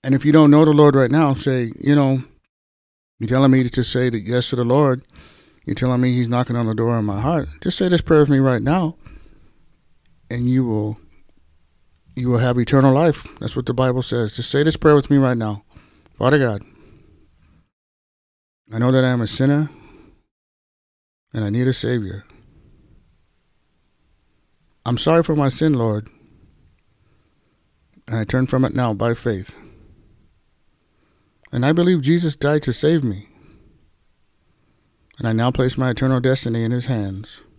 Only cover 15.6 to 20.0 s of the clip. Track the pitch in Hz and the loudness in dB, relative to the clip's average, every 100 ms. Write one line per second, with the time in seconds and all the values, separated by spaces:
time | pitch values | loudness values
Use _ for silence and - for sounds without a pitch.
15.6 | _ - _ _ _ - 127 147 127 101 | _ -20 _ _ _ -2 2 2 2 -4
16.6 | - _ - - _ _ _ _ _ _ | -12 _ -20 -20 _ _ _ _ _ _
17.6 | _ _ _ _ _ _ _ _ _ _ | _ _ _ _ _ _ _ _ _ _
18.6 | _ 113 123 131 127 123 110 - 135 143 | _ -2 0 2 2 0 -4 -2 0 0
19.6 | 151 - - - | -2 -8 -20 -20